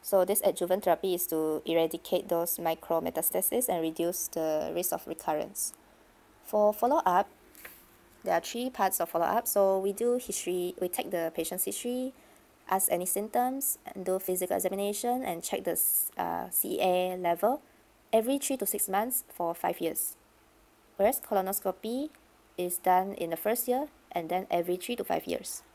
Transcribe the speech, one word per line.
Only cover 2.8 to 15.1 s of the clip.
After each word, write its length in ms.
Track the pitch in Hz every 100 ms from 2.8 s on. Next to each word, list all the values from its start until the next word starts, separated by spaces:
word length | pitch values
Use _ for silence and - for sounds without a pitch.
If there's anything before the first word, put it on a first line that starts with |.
| - 165 170 165 160 180 190 233 247
and 120 | 175
reduce 460 | 160 160 170 175 -
the 440 | - 160 156 156 165
risk 180 | 180
of 140 | 170 -
recurrence. 680 | - - 151 - 202 - - - - - - - - -
For 280 | 214 208
follow-up, 540 | 208 240 302 190 180 202 - - - - - - - - -
there 120 | - 170
are 40 |
three 300 | 175 233 247
parts 320 | 254 190 -
of 80 | 170
follow-up. 380 | 165 165 220 -
So 320 | 202 196 190
we 140 | 190
do 240 | 202 240 247
history, 580 | - - - 180 180 -
we 80 | 180
take 240 | 180 175
the 200 | 170 165 -
patient's 300 | 160 185 -
history, 480 | 202 240 247 254 - - - _ _ -
ask 200 | 190 180
any 160 | 175 185
symptoms, 760 | - 214 - 247 262 - - -
and 200 | 196 185
do 120 | 190
physical 360 | 190 185 180 190
examination, 680 | 180 196 202 208 240